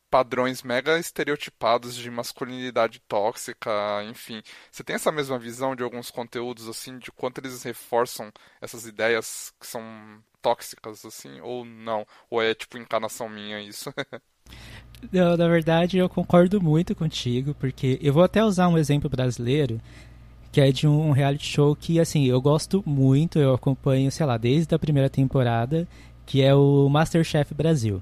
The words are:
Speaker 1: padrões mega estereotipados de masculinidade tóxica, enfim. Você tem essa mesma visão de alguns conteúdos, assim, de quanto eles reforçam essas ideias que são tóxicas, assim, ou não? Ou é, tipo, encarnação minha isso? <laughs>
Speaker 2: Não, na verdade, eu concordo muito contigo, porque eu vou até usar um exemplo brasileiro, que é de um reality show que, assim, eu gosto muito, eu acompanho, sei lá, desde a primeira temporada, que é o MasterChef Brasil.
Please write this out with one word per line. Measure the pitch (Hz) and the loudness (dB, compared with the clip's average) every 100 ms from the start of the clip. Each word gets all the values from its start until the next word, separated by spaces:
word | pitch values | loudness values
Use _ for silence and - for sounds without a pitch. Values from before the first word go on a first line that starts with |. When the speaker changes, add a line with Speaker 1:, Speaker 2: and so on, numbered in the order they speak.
| _ | _
Speaker 1:
padrões | 135 123 123 127 127 | 0 2 0 -2 -4
mega | 127 123 135 165 | -4 -2 0 0
estereotipados | 170 - 143 147 - - 113 120 123 120 | -2 -6 -4 -4 -8 -4 0 0 -2 -12
de | 120 | -10
masculinidade | 120 117 - 127 127 127 120 113 - _ | -10 -10 -10 -12 -10 -6 -2 -2 -4 _
tóxica, | 110 104 - - 117 - 104 104 104 104 | -2 -2 -4 -10 -10 -6 -4 -2 -4 -8
enfim. | 117 - 113 - - - | -14 -16 -16 -16 -20 -20
Você | - | -18
tem | - | -8
essa | 196 - | -4 -2
mesma | 156 139 131 | -2 -4 -6
visão | 117 117 135 | -8 -6 -6
de | 127 | -4
alguns | 123 120 120 | -6 -8 -12
conteúdos, | - 117 127 120 117 113 | -12 -10 -8 -10 -10 -12
assim, | 113 - 127 | -14 -14 -16
de | - | -18
quanto | - 127 127 | -10 -10 -8
eles | 135 127 | -12 -12
reforçam | 127 117 - 117 120 - 107 - _ _ | -12 -12 -4 -2 -2 -4 -16 -18 _ _
essas | - 117 113 | -16 -16 -16
ideias | 107 110 117 - - - - | -4 -2 0 -4 -12 -16 -18
que | - | -16
são | 120 113 110 107 107 _ _ | -14 -14 -18 -20 -20 _ _
tóxicas, | 127 113 - - 113 107 | -2 -2 -4 -16 -18 -18
assim, | 110 - 139 139 | -18 -20 -20 -16
ou | 92 123 | -12 -12
não? | 117 113 113 110 107 - _ | -12 -14 -8 -6 -8 -16 _
Ou | 117 | -2
é, | 113 | 0
tipo, | 113 - 123 | -2 -8 -16
encarnação | 117 113 110 - 113 | -6 -6 -6 -8 -12
minha | 107 104 104 | -12 -12 -12
isso? | 104 104 - 139 | -14 -14 -12 -12
<laughs> | 135 117 - _ - - - - - - - | -12 -14 -20 _ -20 -20 -20 -20 -20 -20 -4
Speaker 2:
Não, | 185 175 175 | 0 2 2
na | 170 | 2
verdade, | 170 160 165 175 185 | 2 2 2 2 2
eu | 185 | 0
concordo | - 175 180 180 202 | -2 2 4 6 4
muito | 170 151 180 | 2 2 2
contigo, | - 160 - 123 120 135 | -2 -4 -4 -2 -2 -2
porque | 143 135 - 135 131 | -4 -6 -4 -2 0
eu | 147 | 2
vou | 139 | 4
até | 180 208 | 4 4
usar | 220 180 180 | 2 4 2
um | 165 | 4
exemplo | 143 147 147 | 2 0 0
brasileiro, | 131 127 120 120 147 139 117 - - - - - - - | -2 -2 -2 -2 0 0 -4 -10 -20 -20 -20 -20 -20 -2
que | - | 4
é | 139 | 4
de | 131 151 | 4 4
um | 147 156 | 4 4
reality | 139 139 139 | 2 2 0
show | - - 143 | -2 2 2
que, | 147 - 165 | 2 0 2
assim, | 165 156 | 2 2
eu | 131 127 | 2 4
gosto | 135 151 - 196 180 | 4 2 2 -2 0
muito, | 143 131 135 165 165 | 2 4 4 4 2
eu | 139 | 2
acompanho, | 127 - 131 - 131 135 | 2 0 -2 0 0 0
sei | - | 0
lá, | 151 117 | -2 0
desde | 117 143 160 160 | 2 2 2 0
a | |
primeira | 156 143 135 | 2 2 2
temporada, | - 135 139 120 117 123 160 175 - - - | 2 0 2 2 0 0 -2 -4 -10 -20 -20
que | - 131 | -2 2
é | 135 | 6
o | 139 143 143 139 | 6 6 6 4
MasterChef | 143 160 170 165 156 147 | 4 2 2 2 0 -2
Brasil. | 147 151 160 110 98 | 0 0 2 0 -4